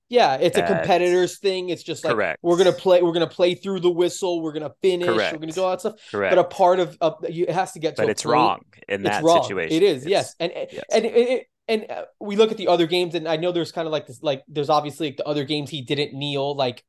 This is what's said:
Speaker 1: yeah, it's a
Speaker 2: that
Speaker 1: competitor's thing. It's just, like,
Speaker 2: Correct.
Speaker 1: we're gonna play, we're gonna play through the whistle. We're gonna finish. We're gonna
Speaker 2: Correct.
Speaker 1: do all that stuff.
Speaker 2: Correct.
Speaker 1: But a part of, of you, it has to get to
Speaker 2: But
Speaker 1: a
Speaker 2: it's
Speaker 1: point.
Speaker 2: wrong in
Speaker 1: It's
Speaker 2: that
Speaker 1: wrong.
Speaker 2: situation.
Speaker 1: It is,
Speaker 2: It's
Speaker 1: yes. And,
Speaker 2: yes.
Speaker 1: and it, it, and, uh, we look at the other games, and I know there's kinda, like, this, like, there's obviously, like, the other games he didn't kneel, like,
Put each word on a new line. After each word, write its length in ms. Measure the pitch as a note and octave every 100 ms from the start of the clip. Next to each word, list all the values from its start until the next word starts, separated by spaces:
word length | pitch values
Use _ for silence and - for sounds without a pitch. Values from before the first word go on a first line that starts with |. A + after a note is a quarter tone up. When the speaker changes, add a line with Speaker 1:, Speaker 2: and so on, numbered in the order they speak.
| -
Speaker 1:
yeah, 260 | A#3+ D#3+ C3+
it's 220 | E3+ G3
a 40 |
Speaker 2:
that 60 | F3+
Speaker 1:
competitor's 720 | F3 D#3+ F3 F3+ F3+ F3 -
thing. 300 | G3+ F#3 F3+
It's 140 | D#3
just, 220 | - C3+ D#3
like, 80 |
Speaker 2:
Correct. 260 | A2 F2+ -
Speaker 1:
we're 160 | E3+ F3
gonna 140 | F#3
play, 300 | E3+ F#3+ F3+
we're 120 | F3
gonna 140 | E3+ D3+
play 260 | - F3+ F3+
through 260 | G3 F#3+
the 100 | F3+
whistle. 500 | E3+ F3 - F#3 E3+
We're 120 | D#3+
gonna 200 | D3+ D3 -
finish. 260 | F#3+ F3+ F3
We're 60 | A2
gonna 220 | F2 D#3
Speaker 2:
Correct. 160 | D#3+ E3+
Speaker 1:
do 80 |
all 80 | F#3
that 100 | F3+
stuff. 140 | A3 A3 -
Speaker 2:
Correct. 220 | G#2 G2 F#3
Speaker 1:
But 40 |
a 40 | -
part 340 | - F3+ F#3
of, 180 | E3 -
of 160 | D#3+ D#3+ F3
you, 140 | E3
it 100 | F3
has 200 | E3 F#3
to 60 | E3
get 180 | D#3 C#3+
to 60 |
Speaker 2:
But 40 | -
Speaker 1:
a 40 |
Speaker 2:
it's 120 | G2+
Speaker 1:
point. 80 | -
Speaker 2:
wrong 280 | B2 A2 - _ _ -
in 140 | G2
Speaker 1:
It's 160 | G#2 G#2
Speaker 2:
that 60 | D#3+
Speaker 1:
wrong. 180 | E3
Speaker 2:
situation. 320 | A2+ F#2 E2 D#3+
Speaker 1:
It 80 |
is, 140 | G3 C3
Speaker 2:
It's 60 | D3+
Speaker 1:
yes. 260 | F#3 B2+ -
And, 140 | E3+ -
Speaker 2:
yes. 280 | C3 - -
Speaker 1:
and 120 | A3+ A3+
it, 80 |
it, 340 | A#3+ B3 B3+ - _ -
and, 220 | A3 -
uh, 140 | - - _
we 160 | G#3 G3+
look 140 | A3
at 60 | A3
the 120 | F3+
other 160 | F3 E3
games, 280 | F3+ F3 E3
and 120 | D#3+
I 80 | D#3
know 160 | F3+
there's 220 | F3 D#3
kinda, 160 | F3 D#3+
like, 180 | D3+ -
this, 160 | A#2
like, 180 | D3+ C3+ -
there's 220 | D3+ C#3+
obviously, 380 | D3 D3 C#3+ D#3
like, 100 | -
the 100 | D3
other 160 | D3
games 260 | C#3 D3+ C#3+
he 120 | D#3
didn't 320 | A#2+ C#3+ D3 C3+
kneel, 380 | C#3+ C#3 C#3 C#3
like, 260 | B2+ A#2+